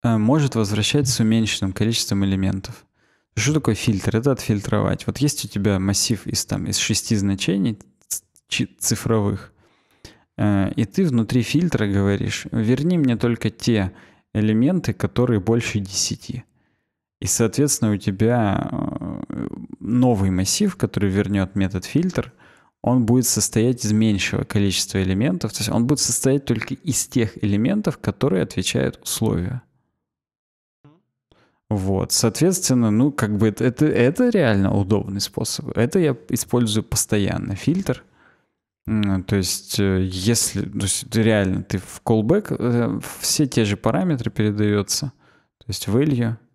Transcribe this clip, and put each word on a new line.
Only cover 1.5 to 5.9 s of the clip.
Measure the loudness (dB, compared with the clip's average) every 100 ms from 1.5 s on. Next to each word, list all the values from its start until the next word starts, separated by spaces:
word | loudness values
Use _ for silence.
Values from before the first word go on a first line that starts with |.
| -2 -4
количеством | -2 -2 0 -2 0
элементов. | 2 0 0 -2 -8 -18 _ _ _ _ _
Что | -4 0
такое | 2 0
фильтр? | 0 0 0 0 0
Это | 0
отфильтровать. | 0 0 -2 0 0 0 -2 -4
Вот | -2
есть | -2 -2
у | -6
тебя | -2 0 2
массив | 0